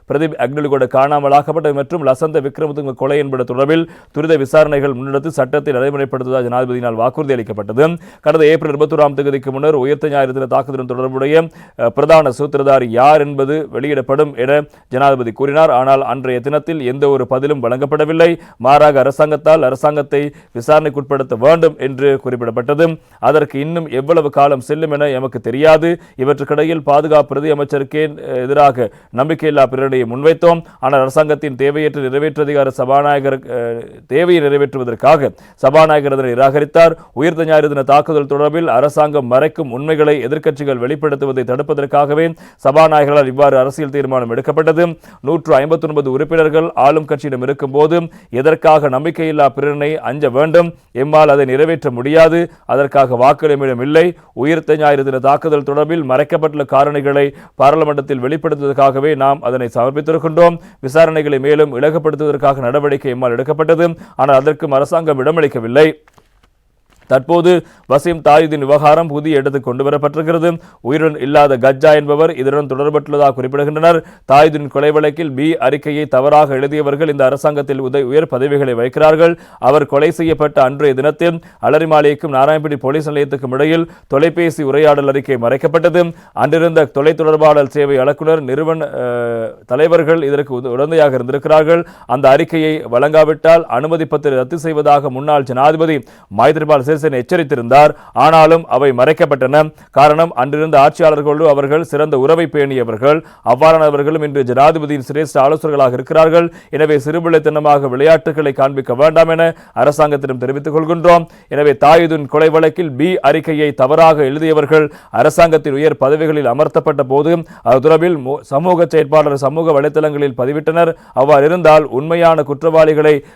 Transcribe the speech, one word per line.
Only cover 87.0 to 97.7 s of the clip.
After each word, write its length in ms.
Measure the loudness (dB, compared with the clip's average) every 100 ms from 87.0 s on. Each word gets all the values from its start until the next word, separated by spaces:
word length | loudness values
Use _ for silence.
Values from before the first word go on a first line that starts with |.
| 0 0 0 4 4 4 2
சேவை 300 | -2 0 0
அலுவலர் 440 | 0 -2 -2 -2
நிறுவன, 440 | -2 -4 -4 -4
அஹ், 640 | -6 -6 -6 -4 -4 -6 -8 -12
தலைவர்கள் 580 | _ 0 2 2 2 0
இதற்கு 380 | 0 -4 -4 -8
உத-, 60 | -6
உடந்தையாக 460 | -4 0 2 2
இருந்திருக்கிறார்கள். 720 | 0 -4 -6 2 2 4 0 -2 -16
அந்த 240 | -6 0 2
அறிக்கையை 540 | 2 2 -2 -2 -4 -4
வழங்காவிட்டால் 720 | -2 2 2 2 2 4 4
அனுமதி 420 | 2 -4 -2 -4
பத்திரம் 320 | -4 -2 -2 -2
ரத்து 220 | -4 -6
செய்வதாக 500 | -4 -2 2 2 0
முன்னாள் 340 | -6 -2 -2
ஜனாதிபதி 540 | -2 0 0 2 0 -2 -6 _ _ 0
மைத்ரிபால 540 | 2 2 0 0 0
சிறிசேன 80 | -2
எச்சரித்திருந்தார். 880 | -2 -4 -2 -4 -2 -4 4